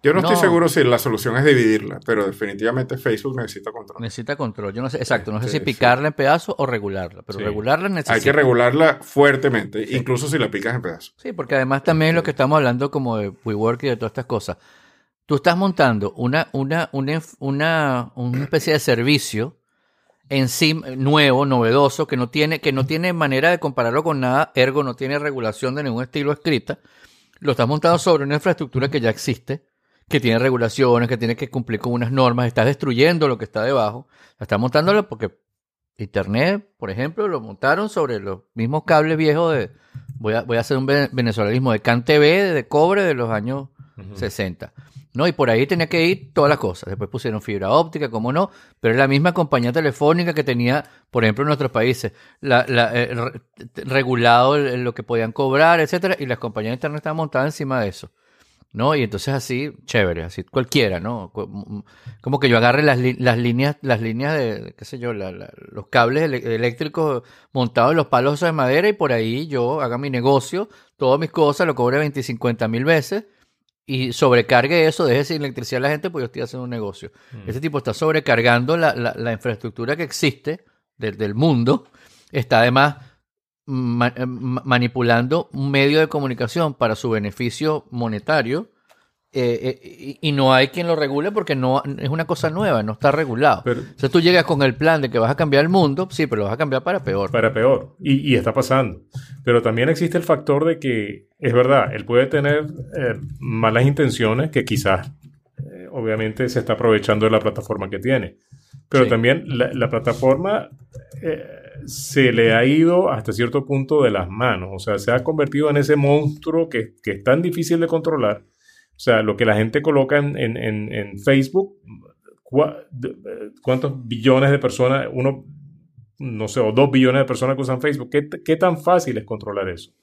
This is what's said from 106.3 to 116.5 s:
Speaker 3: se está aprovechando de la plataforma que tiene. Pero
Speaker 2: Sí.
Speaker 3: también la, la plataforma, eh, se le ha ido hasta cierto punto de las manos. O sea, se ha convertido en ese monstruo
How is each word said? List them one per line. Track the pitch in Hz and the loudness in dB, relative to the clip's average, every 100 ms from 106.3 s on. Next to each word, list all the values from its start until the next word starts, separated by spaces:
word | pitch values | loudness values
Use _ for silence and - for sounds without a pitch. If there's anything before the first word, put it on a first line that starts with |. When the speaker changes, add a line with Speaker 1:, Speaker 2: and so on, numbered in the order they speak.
| 110 127 | -4 -2
Speaker 3:
se | 123 | -2
está | - | -2
aprovechando | 110 117 110 104 107 110 | 0 2 2 2 2 4
de | |
la | 110 | 2
plataforma | 104 104 107 101 98 | 0 -4 -8 -6 -6
que | 98 | -6
tiene. | 113 131 98 - _ - _ - _ | -2 -2 -2 -12 _ -20 _ -20 _
Pero | 135 123 | 2 4
Speaker 2:
Sí. | |
Speaker 3:
también | 117 117 151 - | 4 2 0 -2
la, | 123 123 | -2 -2
la | 131 117 | 0 -2
plataforma, | 113 117 117 131 139 185 214 - - - - - - | -2 -2 0 2 2 0 -4 -6 -20 -20 -20 -20 -12
eh, | 165 151 - - - - - | -8 -8 -10 -20 -20 -20 -16
se | - - 139 131 | -14 -4 2 4
le | 113 113 | 6 4
ha | 113 127 | 6 4
ido | 151 165 175 190 | 4 4 4 2
hasta | 123 107 | -2 -4
cierto | 101 117 139 135 | -2 -2 -2 -2
punto | 135 135 151 | -4 0 2
de | 127 | 4
las | 101 87 | 2 -4
manos. | 101 123 98 90 | -2 -2 -2 -6
O | 95 | -8
sea, | 101 101 | -4 -2
se | 101 | 0
ha | 123 | -2
convertido | 127 156 143 143 151 | 0 -2 -2 0 0
en | 147 | 0
ese | 143 151 | 2 2
monstruo | 139 147 147 151 - | 4 2 2 -4 -2